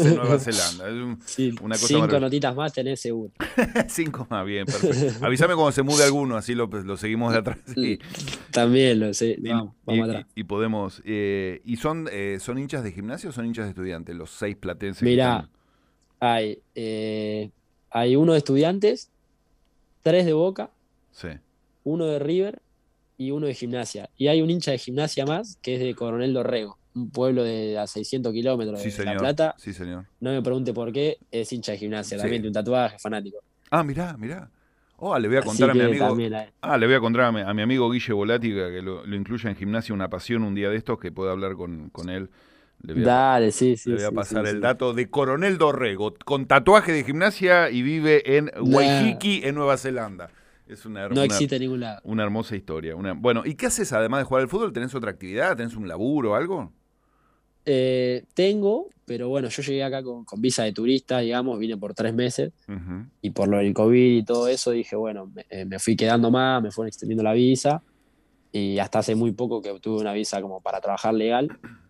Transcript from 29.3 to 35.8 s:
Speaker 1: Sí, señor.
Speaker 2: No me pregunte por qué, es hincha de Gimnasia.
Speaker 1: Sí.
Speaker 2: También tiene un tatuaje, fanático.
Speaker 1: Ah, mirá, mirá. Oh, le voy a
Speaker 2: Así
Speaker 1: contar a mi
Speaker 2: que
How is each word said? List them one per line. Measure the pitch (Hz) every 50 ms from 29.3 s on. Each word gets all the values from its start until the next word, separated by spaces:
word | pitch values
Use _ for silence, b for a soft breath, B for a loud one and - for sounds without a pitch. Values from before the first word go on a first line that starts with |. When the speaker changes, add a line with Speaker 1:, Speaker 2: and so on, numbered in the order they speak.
| 147 151 160 156 -
Speaker 1:
Sí, | - - 110
señor. | 95 87 90 87 87 90 98 - _ _
Speaker 2:
No | 120 127
me | 135 135
pregunte | 117 123 127 131 131 123 110
por | 117 117 117
qué, | 117 139 147 151 143 - _ _
es | - 117 110 - 127
hincha | 120 110 -
de | 107
Gimnasia. | 98 104 104 107 107 101 101 -
Speaker 1:
Sí. | 101
Speaker 2:
También | 104 107 120 117
tiene | 107 110
un | 101
tatuaje, | 107 101 117 123 127 123 107 107 101
fanático. | - 107 110 104 101 98 101 104 - _ _ _ _ _
Speaker 1:
Ah, | 147 165 165
mirá, | 143 139 127 175 175 156
mirá. | 113 107 120 160 190 - - _ _ _ _ _ _ _ _ _
Oh, | - - 202 175
le | 135 110 104
voy | 123
a | 135
Speaker 2:
Así | 135
Speaker 1:
contar | 110 107 113 135 135
a | 131
mi |
Speaker 2:
que | 123